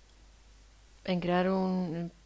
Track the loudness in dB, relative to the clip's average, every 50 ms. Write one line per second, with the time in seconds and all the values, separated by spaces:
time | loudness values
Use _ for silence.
0 | -20 -20 -20 -20 -20 -20 -20 -20 -20 -20 -20 -20 -20 -20 -20 -20 -20 -20 -20 -12
1 | -4 -2 -2 0 0 2 2 2 2 2 2 2 0 0 0 0 -2 -2 -4 -6
2 | -6 -8 -10 -14 -6